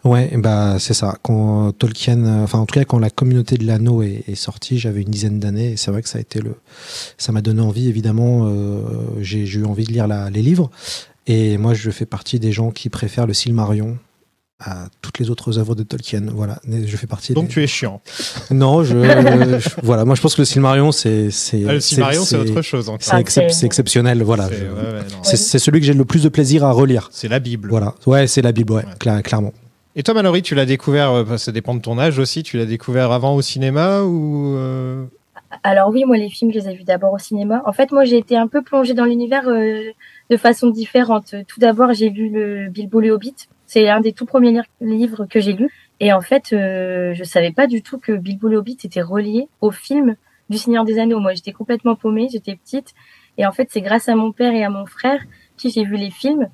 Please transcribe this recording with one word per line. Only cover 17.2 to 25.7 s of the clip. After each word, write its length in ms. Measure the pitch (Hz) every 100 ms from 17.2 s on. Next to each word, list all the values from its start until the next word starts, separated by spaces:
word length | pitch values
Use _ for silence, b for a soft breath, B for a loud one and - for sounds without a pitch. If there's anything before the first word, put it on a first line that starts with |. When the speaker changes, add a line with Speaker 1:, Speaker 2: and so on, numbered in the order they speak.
| -
Speaker 2:
Donc 140 | 131 165
Speaker 1:
des 60 |
Speaker 2:
tu 100 | 139
es 40 | 147
chiant. 340 | - 120 101 - B B B B
Speaker 1:
Non, 320 | 135 135 156 147
je, 120 | 120
Speaker 2:
<laughs> 600 | 120 123 127 123 127 127
Speaker 1:
je, 100 | 151 -
voilà, 200 | 117 117 117
moi 100 | 135
je 60 |
pense 140 | 156 -
que 60 |
le 40 | 139
Silmarillion, 460 | 139 135 135 147
c'est, 360 | 147 113 110 107
c'est, 340 | 101 - 110 101
Speaker 2:
Ah, 60 |
le 60 | 143
Silmarillion, 420 | - 135 135 156
c'est 140 | 185 113
Speaker 1:
c'est, 80 | 110
Speaker 2:
autre 100 | 107
chose 260 | - 131 110
encore. 120 | 110
Speaker 1:
c'est 100 | - 185
Speaker 3:
Ah, 40 |
Speaker 1:
excep-, 280 | - - 175
Speaker 3:
c'est 100 | 165
Speaker 1:
c'est 60 | 117
exceptionnel, 560 | - 127 123 120 120
voilà. 240 | 107 113 95
Speaker 2:
C'est, 120 | 107
ouais, 60 | 101
ouais, 240 | 101 110 107 101
non. 120 | -
Speaker 1:
C'est, 100 | - 185
Speaker 3:
Oui. 0 |
Speaker 1:
c'est 220 | - 135
celui 200 | -